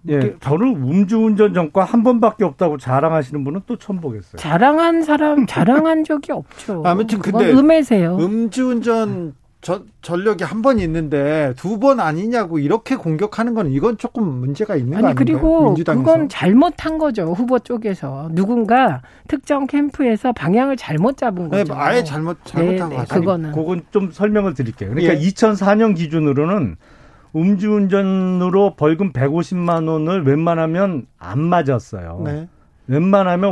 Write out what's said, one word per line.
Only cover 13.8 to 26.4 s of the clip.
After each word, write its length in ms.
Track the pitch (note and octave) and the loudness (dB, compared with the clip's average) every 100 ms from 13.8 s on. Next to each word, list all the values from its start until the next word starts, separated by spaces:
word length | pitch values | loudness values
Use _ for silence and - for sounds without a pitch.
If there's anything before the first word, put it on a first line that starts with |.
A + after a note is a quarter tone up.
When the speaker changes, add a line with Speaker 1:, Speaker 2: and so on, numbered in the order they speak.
| G#3 A3+ | -2 -4
Speaker 2:
조금 240 | B3 - | -6 -4
문제가 540 | G3 B2+ B2+ C#3+ G#3+ E3+ | -4 -2 -6 -4 -4 -2
있는 160 | B2 | -2
거 60 | F3 | 0
Speaker 3:
아니, 80 | A3 | 0
Speaker 2:
아닌가요? 160 | - | 2
Speaker 3:
그리고 400 | C4+ D#4 D#4+ E4 | 0 2 2 4
Speaker 2:
민주당에서. 400 | C#4 - E3+ A#3 | 4 2 0 0
Speaker 3:
그건 240 | C4 E4 D4+ | 4 2 0
잘못한 680 | - F3+ A3+ E4+ - D#4+ D#4+ | -2 4 4 4 0 -6 -2
거죠. 340 | D#4 G#3+ E3 | -2 -2 -4
후보 260 | F3+ B3 B3+ | -2 0 -2
쪽에서. 720 | - A#3+ A3 F#3 C3+ C3+ D#3+ | -2 -6 -4 -6 -8 -10 -6
누군가 720 | E3 G3 A#3+ G#3 A#3+ - C3 - - - | -2 0 0 2 2 2 0 -8 -20 -8
특정 400 | D4+ - C#4+ C4+ | -8 -2 -2 0
캠프에서 640 | C#4+ D4 - C4 G#3+ C4 | 0 -2 0 0 0 -2
방향을 440 | A#3+ D3 G#3 C4+ C4 | -2 0 2 0 -4
잘못 400 | - D3+ G#3+ C#4 | -4 0 0 0
잡은 340 | B3 F3+ E3+ | -4 -4 -4
Speaker 2:
네, 140 | - | -2
Speaker 3:
거죠. 100 | D#3 | -2
Speaker 2:
아예 300 | C#3+ D3 A#3+ | -2 0 0
잘못, 340 | D#3+ D3 D#3+ E3+ | -2 -6 -6 -8
잘못한 320 | - E3 E3+ F#3 | -8 -2 0 0
Speaker 3:
네, 20 | |
Speaker 2:
거 100 | E3+ | -4
Speaker 3:
네, 60 | C3+ | -6
Speaker 2:
같아요. 220 | A#2 D3+ | -2 -2
Speaker 3:
그거는. 300 | E3+ F3 D#3 | 0 -2 -4
Speaker 1:
그건 320 | D3+ D#3+ F3+ - | -4 -4 -6 -4
좀 220 | G#3 F#3+ | -4 -4
설명을 420 | - G#3 G#3+ G3 | -2 0 0 0
드릴게요. 360 | C#3 A#2+ - G2 | -2 -6 -6 -6
그러니까 240 | C3 F3 | 0 2
Speaker 2:
예. 40 | D#3 | 2
Speaker 1:
이천사 560 | E3+ G3 A3 G3+ G3 | 0 2 0 2 2
년 200 | G#3+ A3+ | 4 4
기준으로는 840 | E3+ D#3+ D#3+ D3+ C3+ | 2 0 0 2 2